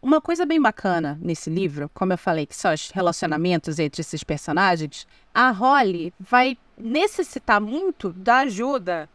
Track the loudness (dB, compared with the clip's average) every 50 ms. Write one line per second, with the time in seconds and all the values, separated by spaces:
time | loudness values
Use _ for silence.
0 | 4 4 2 4 4 0 -2 -2 0 2 2 4 4 2 0 0 -2 0 0 0
1 | 0 -4 -6 -6 -4 -4 -4 -4 -4 -4 -2 -2 -2 -2 -4 -6 -8 -8 _ -4
2 | -2 0 0 -2 0 -2 -2 -2 -2 -6 -10 -4 0 0 0 0 -4 -8 -4 0
3 | 0 0 0 0 -2 -2 -2 0 0 2 0 0 0 -4 -4 -2 -2 -2 -2 -6
4 | -10 -8 -8 -10 -6 -6 -6 -6 -4 -2 0 2 2 2 2 0 -2 -8 -10 -14
5 | -20 _ _ _ _ _ _ 2 2 2 2 2 2 4 4 4 4 2 0 -2
6 | -6 -8 -10 _ -6 2 4 4 4 4 0 _ _ _ _ -12 -8 -2 0 2
7 | 2 0 0 -2 -6 -6 -6 -10 _ 2 2 2 2 0 -4 -2 -2 -2 -4 _
8 | -6 -8 -8 -4 2 4 4 4 4 0 -2 -4 -4 -2 -2 -4 -4 -4 -6 -6
9 | -8 -12 _